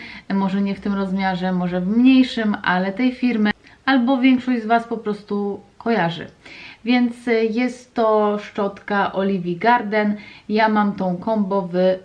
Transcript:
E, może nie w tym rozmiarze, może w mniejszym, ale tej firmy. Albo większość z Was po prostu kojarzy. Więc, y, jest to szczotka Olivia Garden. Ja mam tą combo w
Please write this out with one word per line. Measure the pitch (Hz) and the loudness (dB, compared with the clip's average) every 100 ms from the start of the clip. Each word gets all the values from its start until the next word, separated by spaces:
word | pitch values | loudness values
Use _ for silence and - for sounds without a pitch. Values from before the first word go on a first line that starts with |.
| - - - | -12 -18 -4
E, | |
może | 196 190 196 | -2 0 0
nie | 196 | -2
w | 196 | -4
tym | 208 | -4
rozmiarze, | 196 190 190 190 180 185 | -4 -2 -2 -2 -2 -2
może | 185 180 180 | -2 -2 -2
w | 180 226 | -2 4
mniejszym, | 254 262 254 226 214 196 | 6 6 4 0 -2 -2
ale | - 180 190 | 0 0 0
tej | 196 254 | 0 -2
firmy. | 254 247 226 208 - - - | 0 -2 2 0 0 -8 -8
Albo | - 269 240 269 | 0 2 2 4
większość | 262 247 - 240 | 4 4 2 -2
z | 214 | 2
Was | 233 | 0
po | 233 220 | 0 -6
prostu | 214 208 - 202 202 196 - _ | -4 -6 -4 -4 -4 -6 -12 _
kojarzy. | 233 220 170 156 - - - - - - | -2 0 0 -2 -12 -16 -20 -20 -20 -12
Więc, | 220 247 240 - - | 0 2 2 -2 -2
y, | 226 | 0
jest | 226 214 247 240 - | 2 0 -2 -4 -10
to | - 220 214 208 208 | 0 2 4 2 -2
szczotka | - - 196 - - 202 190 | -6 -6 -6 -6 -4 -2 -2
Olivia | 190 196 196 175 170 | -2 -2 -2 -4 -2
Garden. | 226 247 208 214 208 208 - - - | 2 2 2 0 0 -2 -8 -20 -4
Ja | 214 220 | 0 2
mam | 214 208 | 2 0
tą | - 190 175 | 0 -4 -2
combo | - 220 190 196 175 | -2 -2 0 -2 -2
w | 180 185 185 | 0 2 0